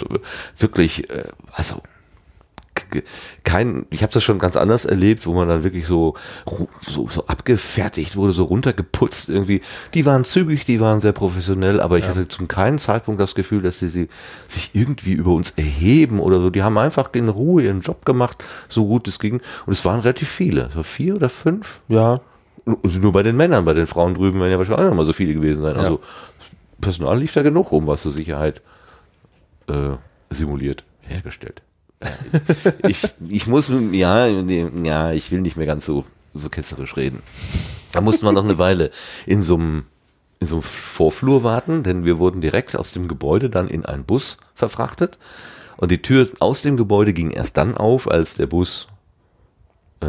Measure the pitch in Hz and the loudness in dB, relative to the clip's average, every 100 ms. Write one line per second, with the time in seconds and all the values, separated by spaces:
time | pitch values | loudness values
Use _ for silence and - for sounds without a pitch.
0 | - - - - - - 107 - 82 - | -8 -6 -8 -12 -16 -2 -2 2 2 0
1 | - 65 - - - - - 50 - _ | -8 -10 -12 -16 -16 -8 -6 -8 -14 _
2 | _ _ _ _ _ - - - - 73 | _ _ _ _ _ -20 -14 -14 -8 -8
3 | - - - - - 87 120 69 - 80 | -8 -16 -20 -6 -2 0 0 -2 -6 -2
4 | 104 117 - 98 90 - 95 120 - 95 | 0 2 2 2 2 2 2 2 2 2
5 | 98 110 85 87 85 82 90 90 82 87 | 4 2 0 0 2 2 0 -4 0 2
6 | 80 - - - - - - - - 73 | 2 0 -12 -16 -10 -8 -8 -10 -10 -8
7 | 57 - - - - 101 - - 90 - | -6 -6 -6 -6 0 0 0 -4 -4 -4
8 | 76 98 101 87 87 98 135 107 85 - | -6 0 0 2 2 2 0 -2 -4 0
9 | - - - 95 98 98 - - - 170 | -2 -2 -4 -2 0 0 -2 -14 -4 0
10 | 143 135 123 185 165 147 - 113 110 107 | 4 4 2 0 2 0 0 2 4 4
11 | 104 101 98 92 87 95 95 101 85 87 | 2 0 -2 -2 -2 0 2 2 4 2
12 | 92 92 87 - 87 - 101 147 - 110 | 2 -2 -4 -6 -6 0 0 0 0 -2
13 | - 104 98 - 95 104 90 - 87 87 | -2 -2 -2 -2 -2 0 0 -2 -4 -2
14 | 82 - - - - 92 - - 123 135 | -4 -6 -20 -20 -12 -10 -4 0 0 0
15 | 95 82 87 82 - - 76 69 87 151 | -2 0 2 2 2 -4 -4 0 4 6
16 | 143 104 90 92 90 92 101 107 139 156 | 4 2 4 4 4 2 2 2 2 0
17 | 135 120 113 101 147 175 117 95 123 - | -2 0 0 0 2 4 2 0 -4 -4
18 | - 127 123 - - - - 113 104 120 | 0 2 0 -2 -16 -20 -6 0 2 2
19 | - - 107 123 - - - 98 90 113 | -2 -4 -4 -4 -8 -12 -4 -2 0 2
20 | 113 131 147 - 180 76 62 76 80 - | 2 0 -4 -2 0 0 -2 -6 -8 -4
21 | 160 202 131 - 160 196 208 - - 110 | -2 0 -2 0 -2 -2 -6 -18 0 2
22 | 113 123 - _ _ - - 113 95 90 | 4 2 -4 _ _ -10 -4 0 0 2
23 | 101 95 107 120 170 131 82 80 80 - | 4 4 4 4 4 4 4 2 2 2
24 | 87 87 95 95 92 92 92 113 190 95 | 2 4 2 2 2 2 2 2 2 4
25 | 78 - 90 78 78 76 78 69 95 78 | 2 0 0 0 0 0 -2 0 0 -2
26 | - - - - - - _ _ 101 85 | -6 -20 -20 -20 -20 -20 _ _ -6 -2
27 | 73 110 151 - 147 160 - 78 78 71 | 0 0 0 2 2 2 2 0 0 -2
28 | 78 73 80 73 76 - - _ - - | -2 -6 -6 -2 -2 -4 -12 _ -20 -20
29 | _ _ _ _ _ _ - 73 69 67 | _ _ _ _ _ _ -6 -4 -4 -6
30 | - _ _ - 76 71 69 69 - _ | -12 _ _ -6 -6 -4 -6 -6 -12 _
31 | - 90 - - - - _ _ _ _ | -14 -12 -12 -16 -18 -20 _ _ _ _
32 | 107 - 135 156 - 156 - - 196 - | -14 -12 -4 -2 0 0 0 0 0 0
33 | - - 82 104 107 139 143 131 110 95 | -4 -8 -6 -4 2 2 2 0 0 2
34 | 90 107 123 98 92 90 85 82 80 78 | 4 4 4 2 0 0 -2 -4 -2 0
35 | 80 80 - 92 87 78 76 76 - 71 | 0 -2 -2 -2 -2 -2 -4 -4 -2 -4
36 | 67 _ _ 73 73 - - 67 65 - | -4 _ _ -14 -10 -10 -10 -10 -10 -6
37 | 67 64 - - - - - - - 87 | -6 -6 -14 -16 -10 -8 -8 -12 -4 0
38 | 107 110 107 98 104 85 90 92 76 - | 2 4 4 4 2 2 4 2 0 -4
39 | - - - 104 85 85 82 78 69 _ | -16 -16 0 0 4 2 2 -4 -8 _
40 | _ _ _ _ 85 82 - - - - | _ _ _ _ -6 -4 -6 -12 -16 0
41 | 80 - 131 135 113 113 - 160 104 90 | 2 2 2 2 2 0 -2 -2 -2 0
42 | 87 82 90 92 78 95 - - - 90 | 0 2 2 0 -2 -2 -2 -6 -8 -8
43 | 87 71 69 92 131 92 90 80 - 69 | -8 -4 0 0 0 -2 -2 -4 -6 -10
44 | 65 123 - - _ - 110 - 117 - | -2 -2 -2 -10 _ -6 -6 -4 -8 -4
45 | 170 - - - - - - - 87 87 | -6 -6 -20 -20 -20 -20 -20 -6 0 0
46 | - 131 123 - 95 139 143 131 104 101 | 4 4 4 2 0 0 0 0 2 4
47 | 104 87 80 - - - 80 - 110 131 | 4 2 -2 -4 -4 0 0 0 2 2
48 | - 82 80 - 69 85 90 - - - | 2 0 0 -2 -2 0 -2 -4 -14 -20
49 | _ _ _ _ _ _ _ _ _ _ | _ _ _ _ _ _ _ _ _ _